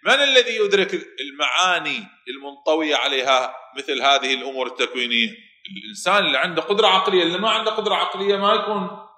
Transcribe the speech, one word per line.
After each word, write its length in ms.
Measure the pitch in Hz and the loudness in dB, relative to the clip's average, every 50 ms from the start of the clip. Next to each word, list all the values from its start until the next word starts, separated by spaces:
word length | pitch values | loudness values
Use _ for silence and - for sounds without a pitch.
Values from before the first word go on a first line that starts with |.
| _ | _
من 60 | 196 247 | 4 4
الذي 440 | 277 285 277 262 254 240 240 226 | 4 4 4 4 4 4 2 0
يدرك 380 | 220 208 202 185 202 185 - - 170 - - - - | -2 0 2 2 2 2 0 -2 -8 -8 -10 -12 -12
المعاني 840 | 135 143 139 143 147 131 123 160 180 185 180 165 151 151 139 120 101 95 _ _ _ 123 | -12 -12 -6 -4 -2 0 2 2 2 2 2 0 -2 -4 -6 -6 -8 -12 _ _ _ -14
المنطوية 680 | 127 139 139 143 139 - _ - 156 160 160 151 143 | -14 -12 -12 -16 -16 -6 _ 0 0 0 2 0 0
عليها 600 | 127 120 139 139 135 123 139 135 127 127 117 - - - - - | 0 0 0 -2 -2 2 2 2 2 2 -2 -8 -12 -18 -16 -16
مثل 260 | 135 135 - 143 131 123 | -14 -6 -6 -4 0 4
هذه 320 | 139 139 139 135 131 135 | 4 4 4 2 0 -2
الأمور 320 | 127 123 135 135 131 127 | -2 -4 -8 -6 -4 -6
التكوينية؟ 600 | 123 123 - 123 113 - 127 123 120 120 117 113 104 101 - - - _ _ _ 98 98 | -6 -2 -4 -4 -4 -2 -4 -2 0 0 0 0 0 -4 -12 -20 -20 _ _ _ -18 -18
الإنسان 500 | 98 - 107 110 - - 175 190 208 190 | -16 -16 -14 -14 -6 -2 2 2 2 2
اللي 120 | 160 135 131 | 2 0 0
عنده 240 | 156 180 170 160 160 | 0 0 -2 -4 -2
قدرة 240 | - 202 202 214 | 0 2 4 4
عقلية، 360 | 196 185 190 - - 190 180 170 | 4 4 4 2 4 2 2 2
اللي 160 | 165 175 180 | 2 0 0
ما 120 | 202 220 | 0 0
عنده 200 | 214 220 220 220 | 0 0 0 -2
قدرة 240 | 220 214 208 202 190 | -2 -2 -2 -2 0
عقلية 420 | 175 175 175 - 190 196 202 202 | 0 -2 -4 -4 -4 0 0 0
ما 180 | 196 196 202 214 | 2 2 2 2
يكون 360 | 214 208 208 214 202 185 180 - - - - - | 2 0 -2 -4 -4 -4 -6 -10 -14 -18 -20 -20